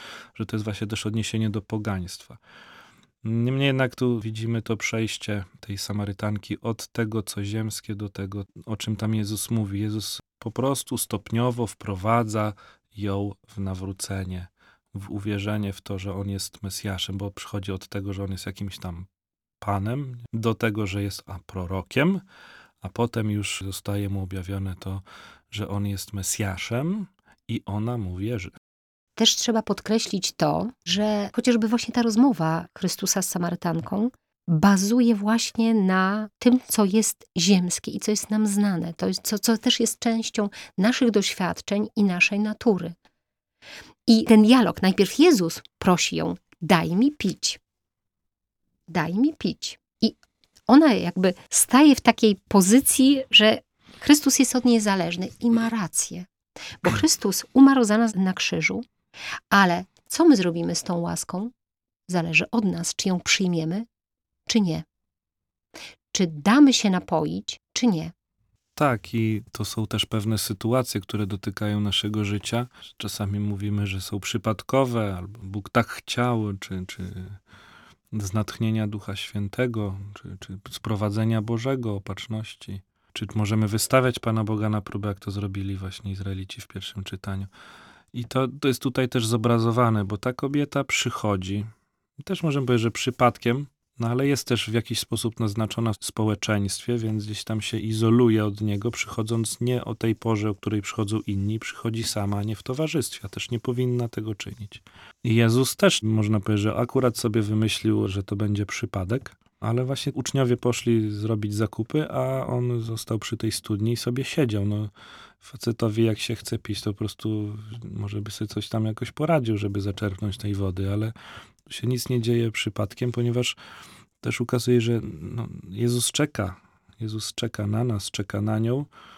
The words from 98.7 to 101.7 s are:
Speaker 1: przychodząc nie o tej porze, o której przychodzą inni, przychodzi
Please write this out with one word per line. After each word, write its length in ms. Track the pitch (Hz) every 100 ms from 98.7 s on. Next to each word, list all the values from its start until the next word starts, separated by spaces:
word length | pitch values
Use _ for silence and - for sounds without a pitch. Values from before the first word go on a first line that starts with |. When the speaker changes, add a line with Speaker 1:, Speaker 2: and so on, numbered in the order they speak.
| 101 120
Speaker 1:
przychodząc 720 | - - - 110 117 110 -
nie 240 | 120 123
o 100 | 113
tej 200 | 110 113
porze, 360 | 107 113 107 107
o 40 |
której 280 | 98 104 107
przychodzą 380 | - - 104 107 -
inni, 320 | 98 101 110
przychodzi 460 | -